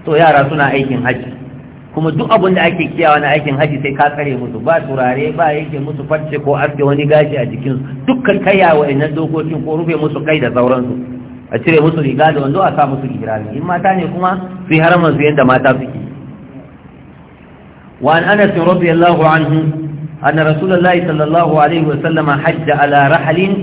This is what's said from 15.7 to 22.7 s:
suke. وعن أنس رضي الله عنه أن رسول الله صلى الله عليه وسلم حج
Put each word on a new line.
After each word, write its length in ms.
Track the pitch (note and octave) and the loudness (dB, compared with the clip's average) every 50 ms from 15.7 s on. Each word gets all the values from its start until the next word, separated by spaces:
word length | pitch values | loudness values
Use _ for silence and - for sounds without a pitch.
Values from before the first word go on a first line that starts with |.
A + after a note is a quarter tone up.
| B2+ | 0
suke. 220 | - - - - - - - - - - - - - - - - - - - - - - - - - - - - - - - - - - - - - - - - - - - - - | 0 -2 -8 -10 -10 -12 -12 -14 -16 -16 -18 -18 -18 -20 -20 -20 -20 -20 -20 -20 -20 -20 -20 -20 -20 -20 -20 -20 -20 -20 -20 -20 -20 -20 -20 -20 -20 -20 -20 -20 -20 -20 -20 -10 -2
وعن 240 | - C#3 D#3 E3 F3 | 0 2 2 4 2
أنس 300 | F3+ G#3 G#3 G3+ F3+ D#3+ | 2 2 4 2 2 2
رضي 360 | E3 E3 E3+ F3+ F3 E3 E3+ E3 | 2 2 2 2 2 2 2 4
الله 240 | E3 E3+ F3 E3+ E3 D#3 D#3 | 4 4 4 4 4 4 4
عنه 220 | D#3 D#3+ D#3 C#3+ D3+ D#3 D#3+ D3+ - - - - - - - - - - - | 4 2 2 2 0 0 0 0 -2 -4 -6 -8 -8 -10 -10 -12 -10 -4 -2
أن 160 | C#3+ D#3 D#3+ | 0 2 2
رسول 320 | D#3 D#3 D#3 D3+ F#3+ F#3+ F#3 | 2 2 2 0 0 0 2
الله 240 | F3 F3+ F3+ F3 F3 F3 E3+ | 2 4 2 2 2 0 0
صلى 140 | D#3 D3+ D3+ | 0 0 0
الله 260 | D3 D#3 E3+ E3+ D#3+ D#3 D#3 | 2 2 2 2 2 4 4
عليه 220 | D3 D3 E3+ E3 D#3 | 4 4 2 2 0
وسلم 460 | D3+ C#3+ - - E3 D#3+ D#3+ D#3 D#3+ | 0 -2 -2 -2 -2 -2 0 0 0
حج 360 | C#3+ C#3+ D3+ E3 E3 E3 D#3 D3 | 0 0 0 -2 -2 -2 -2 -2